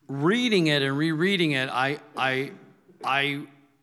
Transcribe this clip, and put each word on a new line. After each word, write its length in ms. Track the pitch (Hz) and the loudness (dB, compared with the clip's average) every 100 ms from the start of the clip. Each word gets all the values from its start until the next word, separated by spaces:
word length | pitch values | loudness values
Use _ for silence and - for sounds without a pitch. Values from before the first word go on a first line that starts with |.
| - | -10
Reading 600 | 139 156 233 247 196 160 | -2 2 2 2 2 4
it 160 | 147 | 2
and 120 | 135 139 | 2 0
rereading 560 | 160 156 185 196 160 | 0 0 0 2 2
it, 180 | 135 135 | 0 -2
I, 300 | 120 135 147 - - | -2 -2 -4 -8 -4
I, 360 | 131 131 135 - - _ _ - | -2 -2 -4 -10 -20 _ _ -10
I 380 | 127 139 143 143 147 - _ _ | -2 0 0 -4 -10 -18 _ _